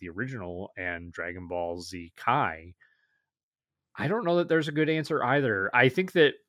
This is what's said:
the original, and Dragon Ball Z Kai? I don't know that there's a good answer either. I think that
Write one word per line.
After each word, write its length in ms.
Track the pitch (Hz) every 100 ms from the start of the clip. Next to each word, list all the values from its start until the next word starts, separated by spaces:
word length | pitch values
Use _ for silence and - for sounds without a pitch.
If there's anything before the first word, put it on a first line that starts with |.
the 100 | 90
original, 640 | 87 131 123 90 87 98 -
and 360 | 90 87 87
Dragon 360 | 85 85 90 87
Ball 320 | 87 85 87
Z 320 | 87 90 82 -
Kai? 580 | - 165 107 80 85 - _ _ _ _ _ _ _ _ _ _ _ -
I 120 | 143
don't 160 | 220
know 120 | 170 175
that 120 | 170
there's 200 | 160 156
a 40 |
good 180 | 151 156
answer 340 | 156 147 151
either. 460 | 123 143 131 98 98
I 160 | 123 131
think 240 | 180 185
that 220 | 175 147 -